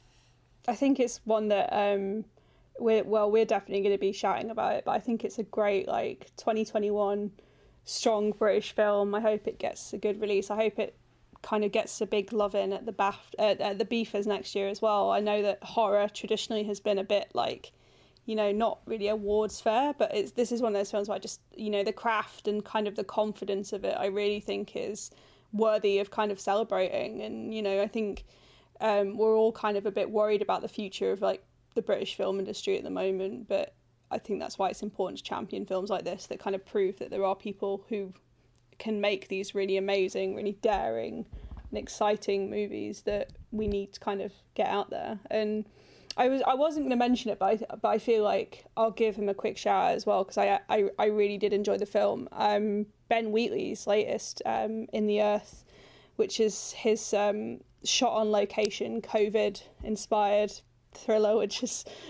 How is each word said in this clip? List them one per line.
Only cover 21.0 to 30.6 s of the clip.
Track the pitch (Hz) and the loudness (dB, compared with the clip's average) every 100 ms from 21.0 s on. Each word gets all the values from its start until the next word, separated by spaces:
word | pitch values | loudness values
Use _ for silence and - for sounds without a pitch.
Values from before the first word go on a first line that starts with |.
| 202 | -2
where | 196 | -4
I | |
just, | 208 - _ - | -6 -12 _ -8
you | 208 | -2
know, | 202 | 0
the | 202 | 0
craft | 202 233 220 - - 214 | 0 0 0 -2 -6 -2
and | 208 | -2
kind | 202 220 208 | -2 -2 -2
of | 214 | -4
the | |
confidence | 196 - 214 208 196 202 202 | -4 0 -2 -2 -4 -4 -4
of | 202 | -4
it, | 190 - | -2 0
I | 202 | -2
really | 196 208 208 | 0 0 -2
think | 214 202 208 202 | -4 -6 -6 -6
is | - 214 - - - _ _ | -6 -6 -10 -14 -20 _ _
worthy | 208 220 214 202 196 | 0 2 4 2 2
of | 202 | 0
kind | - 214 | -2 -2
of | 196 | -2
celebrating. | - 202 220 190 185 - - 220 | 0 0 2 0 0 0 -4 -6
And, | 214 226 226 | -8 -8 -6
you | 220 | -4
know, | 202 196 | 0 0
I | 214 | 0
think, | 226 214 196 - - - - _ - | 0 -2 -4 -12 -20 -20 -20 _ -4
um, | 220 208 196 208 | 0 2 0 2
we're | 220 220 | 4 6
all | 220 | 4
kind | 220 214 202 | 2 0 0
of | 208 | 0
a | |
bit | 202 190 | -2 0
worried | 214 214 208 | 2 2 2
about | 202 185 | 2 -2